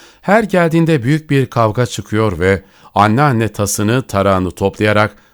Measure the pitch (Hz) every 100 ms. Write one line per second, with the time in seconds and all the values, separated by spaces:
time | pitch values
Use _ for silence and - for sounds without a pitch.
0 | - _ - 208 220 185 170 165 165 160
1 | 113 156 156 139 127 - 113 107 123 -
2 | 107 104 110 85 92 98 - _ - -
3 | 104 110 147 113 110 - 101 - 107 127
4 | 131 98 98 95 92 - 98 - 107 104
5 | 107 - _